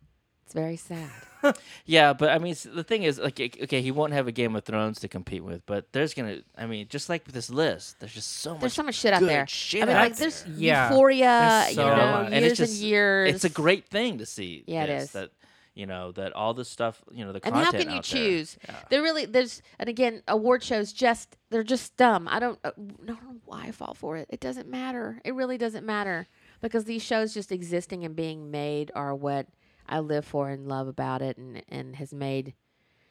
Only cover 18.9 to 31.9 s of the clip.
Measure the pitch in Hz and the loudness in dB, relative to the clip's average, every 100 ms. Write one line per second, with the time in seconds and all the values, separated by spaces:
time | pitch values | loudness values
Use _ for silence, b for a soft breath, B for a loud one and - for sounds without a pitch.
18.9 | 277 320 311 269 240 247 - b b 226 | 2 2 -2 0 2 0 -4 b b -6
19.9 | 226 247 226 - 214 226 247 - 226 208 | 0 0 0 0 2 4 2 2 -2 -2
20.9 | - 247 233 - _ - 226 220 254 - | 2 2 2 -4 _ -4 -2 0 -2 0
21.9 | - 247 196 170 214 240 - - - 202 | 4 6 6 2 -2 -2 -4 -8 -8 -14
22.9 | - - 233 254 240 - 214 - - - | -16 -14 -14 -14 -20 -16 -12 -12 -12 -12
23.9 | - - 160 - 240 262 254 - 254 254 | -10 -8 -8 -10 -10 -8 -10 -10 -10 -8
24.9 | 247 220 226 254 254 254 254 233 214 220 | -8 -8 -10 -8 -4 -4 -2 -4 -6 -6
25.9 | 208 196 170 180 b b b 233 226 214 | -4 -4 -6 -8 b b b -4 -2 -2
26.9 | 226 - 220 220 214 196 185 170 175 - | -6 -2 0 0 -4 -6 -6 -2 -2 -2
27.9 | 180 170 156 160 156 151 147 147 147 151 | -8 -8 -4 -6 -6 -8 -6 -2 -4 -4
28.9 | - 143 139 143 139 - _ _ _ - | -6 -6 -4 -2 -2 -6 _ _ _ -6
29.9 | 156 151 147 147 147 139 139 139 135 135 | -4 -2 -2 -2 -4 -2 -4 -6 -6 -6
30.9 | 131 131 131 135 131 127 117 - 131 131 | -4 -4 -2 -4 -8 -12 -16 -14 -12 -12